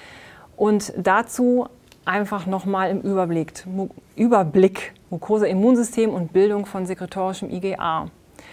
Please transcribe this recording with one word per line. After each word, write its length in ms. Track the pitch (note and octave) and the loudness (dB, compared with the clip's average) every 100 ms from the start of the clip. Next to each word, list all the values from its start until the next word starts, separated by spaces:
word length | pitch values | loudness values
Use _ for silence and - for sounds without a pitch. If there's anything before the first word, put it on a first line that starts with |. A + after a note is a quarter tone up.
| - - - - - - | -20 -20 -20 -20 -20 -2
Und 360 | G#3 G#3 G3+ - | 2 2 0 -4
dazu 680 | F#3 G3 A#3 - B3 B3 - - _ _ | 2 2 0 0 2 2 -2 -10 _ _
einfach 420 | - G3 G3+ G3+ F3 | -4 -2 -2 -4 -4
nochmal 440 | F#3+ F3+ G3 F#3 | -4 -2 -2 0
im 100 | G3 | -2
Überblick, 640 | G3 F#3+ F3 E3 D#3+ - F#3 | -2 -2 0 -2 -4 -8 -10
Mu-, 240 | F#3 F#3+ - _ - | -8 -8 -10 _ -2
Überblick, 800 | A#3 A3+ E3 F#3 F#3+ F#3+ - - - | 2 4 4 4 4 2 -14 -16 -12
Mucosa-Immunsystem 1000 | E3 - G#3+ G3+ F#3 A3+ A#3+ A#3 - A3+ | -10 -2 0 2 2 4 4 2 0 0
und 220 | F#3 E3 | 0 0
Bildung 340 | F#3 G#3 G#3 G3 | 4 4 2 -4
von 200 | G3 F#3 | -6 -6
sekretorischem 640 | F#3 F3+ F#3+ F#3 F#3+ F#3+ | -6 -8 -4 -4 -4 -8
I 100 | F3+ | -6
G 160 | F#3+ F#3+ | -6 -4
A. 300 | E3+ D#3+ D#3 - _ _ - | -4 -4 -6 -14 _ _ -20